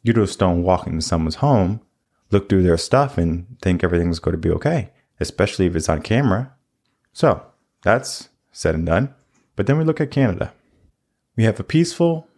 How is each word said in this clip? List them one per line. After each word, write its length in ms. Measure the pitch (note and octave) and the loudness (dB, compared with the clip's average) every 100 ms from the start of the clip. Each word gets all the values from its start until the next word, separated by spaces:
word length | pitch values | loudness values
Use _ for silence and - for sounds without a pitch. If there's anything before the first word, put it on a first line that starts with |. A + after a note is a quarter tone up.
You 100 | A2+ | 0
just 240 | A2+ G2 - | 2 0 0
don't 260 | F#2 F2 | 0 2
walk 220 | F2+ F2+ - | 2 0 0
into 160 | D#2+ | -6
someone's 340 | - E2+ D#2+ - | -2 -2 -2 0
home, 460 | C#3+ A#2+ F2+ G#2+ _ _ _ _ - | 2 2 2 -2 _ _ _ _ -2
look 200 | G2+ G2 | 0 2
through 140 | F#2+ | 2
their 140 | F2+ E2 | 4 2
stuff, 400 | - C3 C#3 - | 2 0 0 0
and 400 | E2+ E2+ F#2+ A#2+ | -2 -2 -8 -6
think 220 | F#2+ F2 | -2 0
everything's 360 | F2 F2 E2+ E2 | 0 0 0 -2
gonna 180 | - - | -2 -2
be 140 | E2+ | -2
okay, 400 | E2 D3 E3 F#2+ _ _ - | -2 -2 -2 -6 _ _ -10
especially 460 | - - G2 - F2+ | -6 -2 -2 0 0
if 100 | E2+ | 0
it's 140 | D2+ | -2
on 120 | D#2 | -2
camera. 520 | - A2+ C3+ G2 C3 _ _ _ _ _ _ | 0 0 2 0 -4 _ _ _ _ _ _
So, 280 | - D#3 F2+ - _ _ _ | 0 0 0 -6 _ _ _
that's 480 | G2 A#2+ - - - _ _ | 0 0 -2 -14 -18 _ _
said 240 | - E2 D#2+ | -6 -2 -2
and 100 | E2 | 0
done. 300 | E2+ C3+ _ _ _ _ - | 0 -2 _ _ _ _ -6
But 100 | G2+ | 0
then 100 | D3+ | 0
we 60 | |
look 160 | D#3+ D#3 | 0 -2
at 120 | C#3+ | -2
Canada. 420 | C#3+ B2+ F2+ A2+ - _ _ _ _ _ _ _ - | 0 0 0 -6 -10 _ _ _ _ _ _ _ 0
We 100 | A2+ | 0
have 140 | G#2 | 0
a 40 | |
peaceful 640 | - D#3+ E3+ - E3+ D#3+ - | 0 0 0 0 0 0 -8